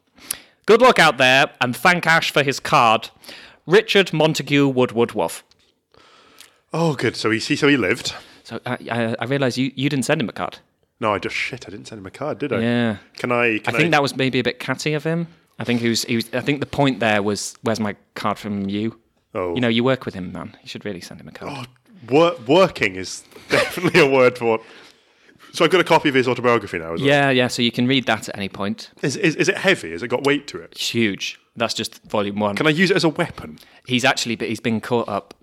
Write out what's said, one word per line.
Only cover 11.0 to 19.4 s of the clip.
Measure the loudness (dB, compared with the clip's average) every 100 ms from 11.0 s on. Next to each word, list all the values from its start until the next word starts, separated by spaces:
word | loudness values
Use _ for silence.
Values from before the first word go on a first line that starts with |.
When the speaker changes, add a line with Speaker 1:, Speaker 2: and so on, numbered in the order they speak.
Speaker 2:
No, | -2
I | -2
just, | -4
shit, | -8 -8 -10 -16
I |
didn't | -18 -16
send | -16
him | -16
a |
card, | -12 -10 -8
did | -4
I? | -2
Speaker 1:
Yeah. | 0 0 0 -4 -12
Speaker 2:
Can | -8 -2
I, | 0 2 0
can | -2
Speaker 1:
I | 0
think | 2
Speaker 2:
I | 2
Speaker 1:
that |
was | 0 -2
maybe | -2 0
a |
bit | -2 -4
catty | -6 -4 -4
of | -4
him. | -4 -4 -6 _ _ -10
I |
think | -2 0
he | 0
was, | -2
he | -2 -4
was, | -2
I | -6
think | -2 -4
the | -4
point | 0 0 2
there | 0 2
was, | 0 -4 -8 -6
"Where's | -4 -2
my | -4 -8 _
card | -6 -6 -4
from | -6 -6 -4
you?" | -4 -6 -8 _ _ _
Speaker 2:
Oh. | -8